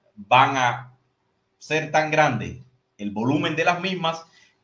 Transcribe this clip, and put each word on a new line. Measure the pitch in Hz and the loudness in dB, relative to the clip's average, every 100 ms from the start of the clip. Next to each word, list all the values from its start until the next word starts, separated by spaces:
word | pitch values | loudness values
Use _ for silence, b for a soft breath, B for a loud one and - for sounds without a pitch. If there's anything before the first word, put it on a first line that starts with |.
| _ - | _ -12
van | - 127 135 135 | 2 4 4 2
a | 123 120 - _ _ _ _ _ _ _ | -2 -2 -10 _ _ _ _ _ _ _
ser | - 156 151 | -4 -4 0
tan | 156 156 | 0 2
grande | 156 147 113 87 - - _ _ - | 2 2 0 -6 -12 -18 _ _ -10
el | 101 | -8
volumen | 101 123 156 170 151 | -4 0 0 0 0
de | 175 | 0
las | 175 | 0
mismas | 190 185 165 - - b b b | -2 -4 -4 -4 -10 b b b